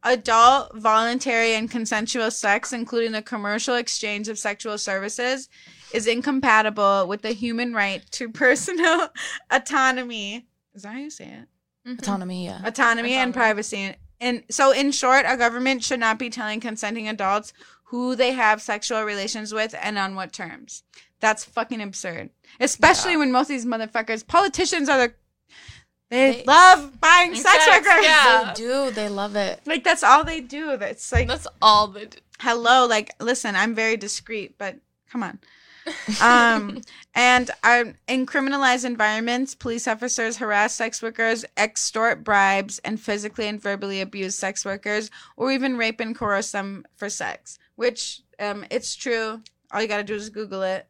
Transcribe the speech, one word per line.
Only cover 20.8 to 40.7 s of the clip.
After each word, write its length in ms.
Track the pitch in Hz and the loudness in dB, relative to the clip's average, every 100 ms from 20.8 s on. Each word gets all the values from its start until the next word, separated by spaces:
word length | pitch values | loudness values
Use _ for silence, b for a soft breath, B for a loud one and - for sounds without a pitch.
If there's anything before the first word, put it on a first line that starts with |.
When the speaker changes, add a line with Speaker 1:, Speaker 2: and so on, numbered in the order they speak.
| _ b b _ | _ b b _
Speaker 1:
That's 240 | 220 214 | -2 -2
fucking 380 | - - 226 233 | -6 -8 -8 -8
absurd. 480 | 202 196 190 165 98 _ b b | -10 -10 -10 -10 -14 _ b b
Especially 540 | 247 - 311 370 370 | -4 4 4 4 2
Speaker 3:
Yeah. 60 | 339 | 2
Speaker 1:
when 120 | 277 | 4
most 100 | 254 | 2
of 40 | 269 | 0
these 180 | 269 233 | -2 -4
motherfuckers, 600 | 226 220 233 220 220 - | -6 -4 -6 -4 -6 2
politicians 640 | 339 392 - 359 359 277 | 2 2 0 -2 0 2
are 100 | 269 240 | 4 2
the, 60 | - _ _ _ b b b b _ _ | -2 _ _ _ b b b b _ _
they 240 | 240 269 | 2 2
Speaker 3:
They 120 | 240 | 2
Speaker 1:
love 560 | - 302 370 359 285 269 | 6 10 10 10 4 0
buying 340 | 320 349 349 | 6 6 6
sex 300 | 339 339 370 | 2 4 6
Speaker 2:
Sex, 220 | 311 370 392 | 8 6 8
Speaker 1:
workers. 180 | 339 | 6
Speaker 2:
yeah. 480 | 311 311 269 226 220 - | 8 6 8 6 2 -6
Speaker 3:
They 60 | |
do. 280 | 226 269 277 | -2 -2 -2
They 160 | 214 208 | -4 -6
love 280 | 202 208 208 | -4 -4 -2
it. 240 | 190 175 - | -4 -6 -6
Speaker 1:
Like, 180 | 311 | -2
that's 180 | 349 339 | 0 2
all 220 | 202 269 | 6 6
they 160 | - 320 | 4 -6
do. 360 | 247 285 311 262 | -10 -10 -6 -6
That's 340 | 196 - - | -6 -10 -4
like, 160 | 247 240 | -2 -2
Speaker 2:
That's 180 | 277 - _ | -6 -8 _
all 260 | 214 214 214 | 6 6 4
they 180 | 196 220 | -4 -18
do. 120 | - _ - | -20 _ -8
Speaker 1:
hello, 460 | 247 240 233 254 247 | -2 0 4 4 6
like, 280 | 220 214 - | 2 -2 -8
listen, 340 | 226 262 226 | -4 -4 -2
I'm 200 | 196 214 | -2 -2
very 220 | 220 220 220 | 0 -2 -2
discreet, 580 | 196 - - 220 196 _ | -6 -10 -10 -12 -12 _
but 200 | 196 - _ _ _ | -12 -12 _ _ _
come 120 | 247 | -10
on. 160 | - - B B B B | -8 -10 B B B B
Speaker 2:
<laughs> 360 | B 311 - 208 | B -12 -8 4
Speaker 1:
Um, 580 | 226 240 233 226 202 202 - b b | 6 8 6 2 -2 -10 -16 b b
and, 380 | - 247 247 247 - | 2 4 4 2 0
um, 300 | 220 240 233 - - | 4 4 2 -8 -6
in 180 | 254 | -4
criminalized 600 | 254 294 269 277 269 247 | -2 -2 -2 0 2 2
environments, 720 | 247 233 214 214 233 247 262 - | -2 0 0 0 -2 -2 -4 -8
police 320 | 254 233 240 | -8 -6 -4
officers 480 | 220 240 - 226 233 | -4 -4 -4 -4 -4
harass 380 | 226 208 214 | -2 0 0